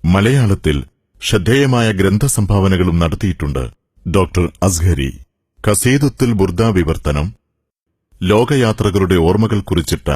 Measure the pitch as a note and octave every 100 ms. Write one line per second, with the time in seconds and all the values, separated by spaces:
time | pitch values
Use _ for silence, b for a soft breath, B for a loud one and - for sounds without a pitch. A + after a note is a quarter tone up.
0 | D#2+ F#2+ G#2+ C#3 A2+ F#2+ - D2 - _
1 | _ _ - A2 F2+ C3 C#3 B2 A2+ F#2+
2 | F#2+ G#2 C#3 - G2+ G2+ F#2+ F#2 F2+ E2+
3 | E2+ - G2 F2 C#2+ C2+ A#1+ - _ _
4 | - G2 F2+ - F2 - F#2+ E2+ F2+ D#2
5 | C2+ - - _ _ _ - G#2 B2 C#3
6 | C#3+ - B2 A2 F#2+ F2 A2+ F#2+ D#2 D#2+
7 | - C#2+ E2 - _ _ _ _ _ _
8 | _ _ F#2 G#2 A#2+ C#3+ A#2 G#2+ G#2 F#2+
9 | F#2 F2+ D#2+ G2 A2 G#2 - F2 - C#2+
10 | -